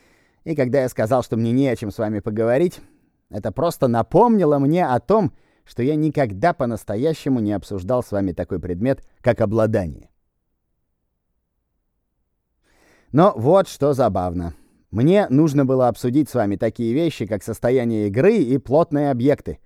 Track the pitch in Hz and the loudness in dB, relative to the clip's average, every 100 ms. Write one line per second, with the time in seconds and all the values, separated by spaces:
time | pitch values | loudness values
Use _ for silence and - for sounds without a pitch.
0 | _ _ _ _ - 151 127 139 127 - | _ _ _ _ -8 -2 0 0 0 -2
1 | 110 127 117 113 117 123 139 117 107 98 | 0 0 0 -2 0 2 0 -2 -6 -6
2 | 107 107 104 107 113 127 175 - - _ | -4 -4 -6 -2 0 2 0 -4 -20 _
3 | _ _ _ 107 107 104 170 - 131 117 | _ _ _ -10 -8 -4 -4 0 0 0
4 | 110 165 240 220 165 143 139 170 165 123 | 2 4 4 4 2 2 2 2 0 -2
5 | - 214 170 - _ _ _ - 123 151 | 2 0 0 -4 _ _ _ -4 -2 0
6 | 156 147 131 95 143 - 123 110 - 107 | -2 0 -2 0 -2 0 -4 -4 -6 -2
7 | 147 160 - 131 104 101 - 101 90 123 | -2 -2 -2 0 0 -4 -6 -10 -2 -4
8 | 117 101 98 85 87 92 80 87 123 135 | -2 -4 -4 -4 -6 -6 -6 -4 -2 -2
9 | - _ - 113 107 113 110 110 87 65 | -6 _ -2 0 0 2 2 0 -4 -10
10 | - _ _ _ _ _ _ _ _ _ | -18 _ _ _ _ _ _ _ _ _
11 | _ _ _ _ _ _ _ _ _ _ | _ _ _ _ _ _ _ _ _ _
12 | _ _ _ _ _ _ _ _ _ _ | _ _ _ _ _ _ _ _ _ _
13 | _ 135 185 - 117 190 185 - 139 131 | _ 4 4 4 2 2 2 -2 -2 2
14 | 120 98 90 87 85 - _ _ _ 104 | 0 0 -4 -4 -8 -10 _ _ _ 0
15 | 139 196 196 131 160 143 131 131 127 113 | 4 4 4 2 2 2 0 2 0 0
16 | 123 131 139 127 104 98 113 - 117 127 | -2 0 0 -2 -2 -2 -4 -2 -2 0
17 | 170 - 117 104 - 110 120 131 117 113 | -2 -4 -6 -6 -8 -4 0 0 0 -2
18 | 104 101 170 226 123 135 - 143 170 147 | -2 2 2 2 0 -2 0 0 0 0
19 | 143 127 127 135 - - | -2 0 0 0 -4 -14